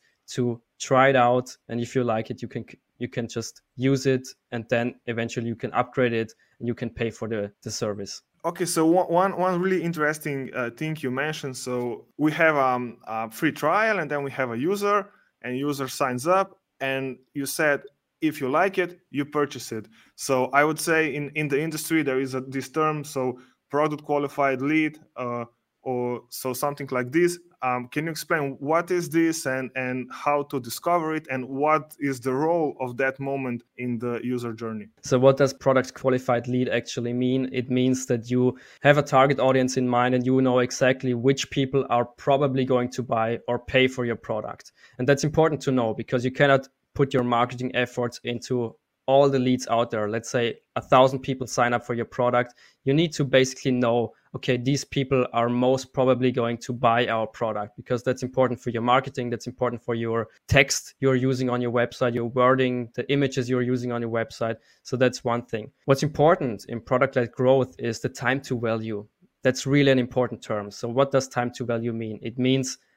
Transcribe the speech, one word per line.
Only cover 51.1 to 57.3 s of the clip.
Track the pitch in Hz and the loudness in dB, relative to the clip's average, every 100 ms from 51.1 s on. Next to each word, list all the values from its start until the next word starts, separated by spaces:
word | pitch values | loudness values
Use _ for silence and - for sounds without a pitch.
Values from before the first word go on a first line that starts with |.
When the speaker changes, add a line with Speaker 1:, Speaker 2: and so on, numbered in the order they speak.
| 135 | 4
Speaker 1:
people | 131 131 123 | -6 -6 -6
sign | - 120 | 0 0
up | 120 - | 0 -2
for | |
your | 120 113 | -6 -6
product. | - 123 123 123 - _ _ | 0 2 2 0 -6 _ _
You | - | 0
need | 143 170 | 2 2
to | - | 0
basically | 139 131 131 - 131 | 2 4 2 0 -2
know, | 123 123 120 110 - _ | 0 2 2 0 -6 _
okay, | 123 - 123 | -10 -2 -2
these | 123 139 | 0 -2
people | - - 131 135 127 | -2 -4 0 0 2
are | 117 117 | 0 0
most | 123 127 131 131 | 2 2 2 -2
probably | - 131 123 127 | 0 2 4 2
going | 127 117 117 | 0 -2 -4
to | - | -6
buy | 120 127 117 117 | 0 2 4 2
our | 113 | 0
product, | 110 | -2